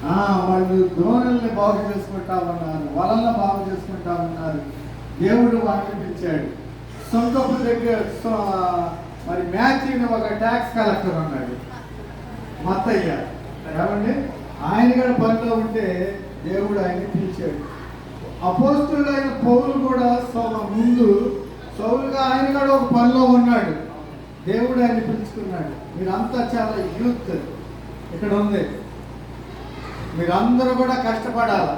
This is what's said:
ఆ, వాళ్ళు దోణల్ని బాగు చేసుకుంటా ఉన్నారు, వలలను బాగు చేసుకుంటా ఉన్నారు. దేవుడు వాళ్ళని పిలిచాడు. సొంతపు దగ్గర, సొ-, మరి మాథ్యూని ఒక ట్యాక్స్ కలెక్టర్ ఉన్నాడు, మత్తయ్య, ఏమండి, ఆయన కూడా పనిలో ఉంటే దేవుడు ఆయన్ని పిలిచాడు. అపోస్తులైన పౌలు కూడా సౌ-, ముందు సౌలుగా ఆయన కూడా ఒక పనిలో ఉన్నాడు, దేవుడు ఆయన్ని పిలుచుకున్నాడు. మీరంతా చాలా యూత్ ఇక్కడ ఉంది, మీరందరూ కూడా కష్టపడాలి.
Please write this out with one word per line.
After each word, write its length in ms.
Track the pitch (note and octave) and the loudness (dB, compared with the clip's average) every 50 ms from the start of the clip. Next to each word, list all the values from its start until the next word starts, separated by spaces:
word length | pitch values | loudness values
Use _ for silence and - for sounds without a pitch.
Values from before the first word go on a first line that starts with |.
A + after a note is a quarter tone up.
| C3+ D3 F3 | 0 2 2
ఆ, 20 | G3 G3+ G3+ G3 F3+ F3+ F#3 | 2 4 4 2 2 4 4
వాళ్ళు 280 | F#3 F#3 F#3 F#3 F#3 F#3+ F3+ F3+ - E3 | 4 4 4 4 4 4 4 4 4 2
దోణల్ని 540 | F3 G#3+ A#3+ B3 B3 B3 B3 A#3+ A3+ A3+ G#3+ G3+ | 2 4 4 4 4 4 2 2 2 0 0 2
బాగు 240 | G3+ G#3 G3+ F#3+ G3+ G3+ | 4 4 4 2 0 -2
చేసుకుంటా 440 | G3+ F#3+ - - G3 F#3+ F3 - F#3 F3+ F3 E3+ E3+ | -4 -4 -6 -6 -8 -8 -6 -2 -2 -2 0 -2 -4
ఉన్నారు, 340 | E3+ E3 D#3+ D#3 D3+ D3 C#3+ C#3+ D3+ | -4 -4 -4 -4 -4 -4 -4 -2 -2
వలలను 340 | F#3 G#3 A3 A3+ A#3 A#3 G#3 G3+ G3+ | 0 2 2 4 4 2 2 2 2
బాగు 180 | G3 G3 G3 F#3+ F#3+ | 0 0 0 -2 -4
చేసుకుంటా 440 | F#3+ F3 - - F#3 F3+ F3 F3 F3 E3+ E3+ | -4 -6 -6 -8 -10 -8 -4 -4 -2 -2 -2
ఉన్నారు. 340 | E3 E3 D#3+ D#3+ D#3+ D#3 D3 C#3+ - - - - - - - - - - C3+ | -4 -4 -4 -4 -4 -4 -4 -6 -8 -10 -12 -12 -12 -12 -12 -12 -12 -4 0
దేవుడు 360 | E3+ G3 A3+ A#3+ A#3+ A#3 A3 A3 A3 | 2 4 6 6 6 6 4 4 2
వాళ్ళని 300 | G#3 G3 - G3 G3 G3 F#3 | 2 0 0 -2 -4 -6 -6
పిలిచాడు. 460 | D#3 F#3 - - E3+ E3+ D#3+ D3+ C3+ - - - - - - - - - - - - - | -6 -8 -8 -6 -4 -2 -2 -2 -4 -6 -8 -10 -12 -14 -14 -14 -14 -16 -14 -14 -10 -2
సొంతపు 460 | - A3+ A#3+ A#3+ A#3+ C4+ C4 A#3+ - - - A#3 | 0 2 2 2 2 2 2 2 0 0 2 0
దగ్గర, 300 | A#3 A3+ A#3 A#3 A3+ G#3 F3+ - - - | 0 2 2 0 0 0 0 -4 -6 -6
సొ-, 200 | - A#3 A3 G#3 G3+ G3 F#3+ G3 F#3 F3+ F3+ F3 E3+ E3+ D#3 - - - - - - - | -4 -2 -2 0 0 0 0 0 0 0 0 0 -2 -2 -4 -8 -12 -12 -14 -12 -6 -4
మరి 160 | F3 F3+ F3 F3 F3 | -4 -2 -2 -2 0
మాథ్యూని 540 | G3+ A#3 C4+ C4+ C#4 - C4+ C4+ A#3+ A#3+ A3+ A3+ | 0 0 2 0 0 -2 -2 -2 -2 -2 0 -2
ఒక 120 | G#3+ - G#3 G#3+ G#3 | -2 -2 -4 -2 -2
ట్యాక్స్ 340 | A3+ A3+ B3 A#3+ - - - A3+ | -2 0 0 -2 -4 -4 -2 -2
కలెక్టర్ 400 | A3 G#3+ G3 - G3 F#3 E3 D#3+ | 0 0 0 0 -2 -2 -2 -2
ఉన్నాడు, 340 | D#3 D3+ C#3 C3 A#2+ A#2+ B2 B2 - - - - - - - - - - - - - - - - - - - - D3+ | -4 -4 -4 -6 -6 -6 -8 -10 -12 -14 -14 -14 -14 -14 -14 -14 -14 -14 -14 -14 -14 -14 -14 -14 -14 -14 -12 -8 -2
మత్తయ్య, 460 | F3+ F#3+ G#3 G#3 A#3 G#3 F#3 F3 E3 C#3+ - - - - - - - - - - D#3+ | -2 0 0 0 0 0 2 0 0 -2 -4 -6 -8 -10 -12 -12 -12 -14 -12 -12 -6
ఏమండి, 420 | D#3 D#3+ F3 G3+ G#3 G#3 G#3 A#3+ C#4+ C#4+ C4+ - - - - - - - E3+ D#3+ | -2 -2 0 0 0 0 0 0 0 -2 -2 -6 -8 -12 -14 -14 -12 -8 -4 -2
ఆయన 180 | F3 A3 B3 B3 B3 B3 | 4 6 6 6 6 4
కూడా 140 | B3+ B3 A#3+ A3+ A3+ | 4 2 2 2 4
పనిలో 320 | A3 A3+ A3+ A#3 A#3 A3+ A3+ G#3+ | 2 2 2 2 0 0 0 0
ఉంటే 240 | A3 G#3 A3 G3+ F#3 F3+ F3+ F#3 G3 G3+ - - - - - - D#3+ | 0 -2 -2 -2 0 -2 -2 -2 -4 -4 -8 -10 -12 -12 -10 -6 -4
దేవుడు 280 | F#3 G3 G#3 G#3 G#3 G3 F#3 | -2 0 0 0 0 0 0
ఆయన్ని 240 | F3 - - - - - | 0 -2 -2 -4 -2 -2
పిలిచాడు. 440 | E3 F#3+ F#3 F3+ - F3 D#3 D3 D3 D3 - - - - - - - - - - - - - - - - F3+ | -2 -2 -2 -4 -4 -4 -6 -6 -6 -8 -10 -12 -12 -14 -14 -14 -14 -14 -14 -14 -14 -14 -12 -12 -4 -2 0
అపోస్తులైన 840 | - B3 C4 C4+ D4 D4 C#4+ - D4+ C#4+ C#4+ C#4+ C#4+ C4+ C4+ C4+ G#3+ G#3 A3 | 2 4 4 4 4 4 2 2 2 0 2 2 2 0 0 0 -2 0 4
పౌలు 280 | A#3+ A#3+ B3 B3+ C4+ C#4 C#4 B3+ B3+ | 6 6 6 4 4 0 0 2 2
కూడా 220 | C4 B3 B3 A#3+ A#3+ A#3+ B3 - - | 2 4 4 4 2 2 -2 -4 -4
సౌ-, 340 | A#3 A#3 A#3 A3 G#3+ G3+ G3 G3+ | -2 -2 -2 -2 -4 -4 -2 0
ముందు 340 | A3 A#3 A#3+ B3 B3 A#3 G#3 G3 G3+ - G3+ G3+ - - - - - - - - - | 2 4 4 6 6 8 8 8 6 4 0 -2 -4 -8 -10 -12 -14 -14 -14 -10 -4
సౌలుగా 420 | G#3 A3 B3 C4+ C4+ C4+ C4+ C4+ C4 C4 | 0 0 0 2 0 0 0 0 2 2
ఆయన 160 | C4 C4+ C#4 C4+ C#4 C#4 | 2 2 2 2 2 2
కూడా 140 | C4+ C4+ C#4 C4+ | 4 6 4 4
ఒక 100 | B3+ A#3+ A#3+ A#3+ | 4 4 4 6
పనిలో 260 | A#3+ B3 B3+ C4 B3+ B3 B3 B3 | 6 6 6 6 8 8 8 8
ఉన్నాడు, 360 | A#3+ A#3+ A#3+ G#3+ - E3 D#3 D3+ - - - - - - - - - - - - - F3 | 8 6 6 4 4 0 -2 -4 -6 -10 -12 -12 -14 -14 -14 -14 -16 -16 -16 -10 -4 -2
దేవుడు 300 | G#3 A3+ A#3+ B3+ B3+ B3 B3 | 0 2 2 2 2 4 4
ఆయన్ని 180 | A#3 A3 A3 A3 - | 4 2 2 0 -2
పిలుచుకున్నాడు. 640 | A3+ A3 G#3 - - A3 G3 F#3+ F3+ E3 D#3 D3 C#3 - - - - | -2 -4 -4 -6 -8 -8 -6 -6 -6 -6 -6 -6 -8 -10 -12 -12 -8
మీరంతా 460 | E3+ F#3 F#3 F#3 G#3+ A#3 - B3+ B3 A#3 A#3 - | -6 -2 -2 0 -2 -2 -2 0 -2 -2 0 0
చాలా 220 | A#3 A3 A3 G#3+ G3 F#3 F3 E3 G#3 | -2 -2 -2 -2 -4 -4 -4 -4 -2
యూత్ 360 | A#3 B3 A#3+ A#3 - F#3+ E3+ D3+ - - - - - - - - - - - - - - E3 | 0 0 0 0 -4 -6 -6 -6 -6 -8 -12 -12 -14 -14 -14 -14 -14 -14 -14 -14 -14 -12 -8
ఇక్కడ 160 | E3 G#3 G3+ G3 G#3 | -6 -2 0 0 2
ఉంది, 220 | G#3 G#3 G3+ F3 - - - - - - - - - - - - - - - - - - - - - - - - - - - - - - - D#3+ | 2 2 0 0 -2 -2 -6 -10 -12 -12 -14 -16 -14 -14 -14 -16 -14 -14 -14 -16 -14 -14 -14 -14 -14 -14 -14 -12 -12 -12 -12 -12 -10 -8 -4 -4
మీరందరూ 540 | E3+ E3+ F3+ G3 A3+ A#3+ B3 B3 B3+ B3+ A#3+ A#3+ | 0 2 2 2 4 4 4 4 4 2 2 2
కూడా 140 | B3+ A#3+ B3+ A#3 A3 A3+ | 2 2 2 0 0 0
కష్టపడాలి. 680 | A3 A3+ - B3 A#3 A#3 A3+ G3+ G3+ - F3+ - - | -2 -2 -4 -4 0 0 0 2 2 2 2 0 -2